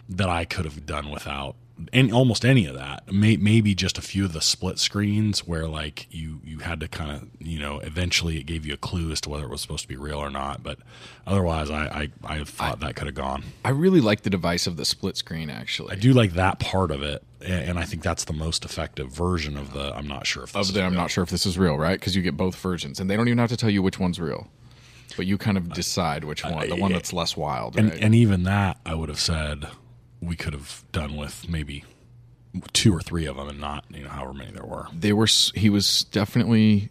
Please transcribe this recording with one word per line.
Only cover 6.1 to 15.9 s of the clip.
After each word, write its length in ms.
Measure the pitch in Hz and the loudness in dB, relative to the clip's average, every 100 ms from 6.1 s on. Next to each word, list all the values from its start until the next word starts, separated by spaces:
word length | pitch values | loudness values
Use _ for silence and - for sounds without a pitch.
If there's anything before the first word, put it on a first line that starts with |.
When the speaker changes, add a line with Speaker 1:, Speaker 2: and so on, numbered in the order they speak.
Speaker 1:
you, 280 | 85 80 78 | -10 -10 -10
you 160 | 76 78 | -12 -10
had 200 | 87 82 | -8 -6
to 60 | 80 | -8
kinda, 360 | - 78 73 - - | -8 -8 -8 -12 -12
you 180 | 78 80 | -8 -6
know, 220 | 73 73 | -6 -8
eventually 580 | - 80 90 - 82 80 | -6 -2 0 0 0 -4
it 60 | 69 | -4
gave 180 | 82 | -6
you 120 | 76 71 | -6 -8
a 20 | |
clue 340 | - 92 82 | -6 -4 -4
as 80 | 73 | -4
to 80 | - | -6
whether 160 | 73 67 | -6 -8
it 40 | |
was 120 | 73 | -8
supposed 200 | - 76 | -8 -8
to 60 | - | -10
be 80 | 65 | -10
real 220 | 73 73 | -8 -6
or 100 | 73 | -6
not. 320 | 69 69 64 | -6 -6 -8
But 160 | 69 71 - - - - - | -10 -12 -16 -20 -20 -12 0
otherwise, 460 | 98 87 80 73 | 2 2 0 -2
I, 400 | 76 76 - 76 - | -2 -4 -4 -8 -8
I, 120 | - 78 | -10 -8
I 80 | |
thought 400 | 73 - 117 58 | -8 -6 -6 -4
Speaker 2:
I 40 | 76 | -6
Speaker 1:
that 80 | 62 | -6
could 120 | 71 | -8
have 80 | 67 | -6
gone. 280 | 67 67 - - - | -6 -6 -8 -6 -2
Speaker 2:
I 40 | |
really 320 | 135 180 185 | 2 6 6
like 200 | 110 104 | 6 4
the 80 | 107 | 2
device 380 | 95 82 85 - | 0 2 0 0
of 100 | 80 | -2
the 80 | 65 | -4
split 320 | - 95 - | -2 -4 -6
screen, 320 | - 80 80 | -8 -8 -8
actually. 440 | 57 60 - - | -8 -8 -8 -6